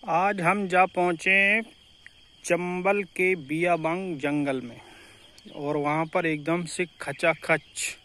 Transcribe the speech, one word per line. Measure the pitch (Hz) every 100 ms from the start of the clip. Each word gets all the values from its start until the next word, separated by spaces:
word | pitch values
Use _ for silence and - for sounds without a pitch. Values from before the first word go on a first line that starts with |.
| 220
आज | 165 190 202
हम | 165 196 196
जा | 180 185
पहुँचे | - 180 170 190 190 196 214 226 - _ _ - _ - _
चंबल | - 175 180 180 185 202 196
के | - 185 185
बियाबांग | 135 156 175 170 160 170 190 156
जंगल | 143 147 143 131
में | 123 117 - - - - - - - -
और | 143 147
वहाँ | 143 151 160
पर | 185 165
एकदम | 156 147 170 170
से | - 180 _
खचाखच | - 139 170 160 - 160 - - - -